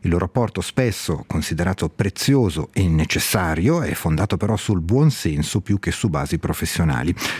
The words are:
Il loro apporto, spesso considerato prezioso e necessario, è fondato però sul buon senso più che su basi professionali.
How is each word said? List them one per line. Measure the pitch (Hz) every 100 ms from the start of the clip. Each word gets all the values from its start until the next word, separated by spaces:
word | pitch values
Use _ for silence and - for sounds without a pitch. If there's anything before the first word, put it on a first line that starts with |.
Il | 90
loro | 85
apporto, | 95 131 113 92
spesso | - - 123 - - 76 -
considerato | 82 - 80 87 92 80
prezioso | - 98 - - 139 104 80 -
e | - 90
necessario, | 80 78 73 - 104 85 80 104 170
è | -
fondato | - - 78 104 90
però | 101 87
sul | - 95
buon | 82 123 156
senso | - 82 73 76 101
più | - 101
che | -
su | - 113
basi | 76 69 82
professionali. | - 80 78 - 82 62 76 - - -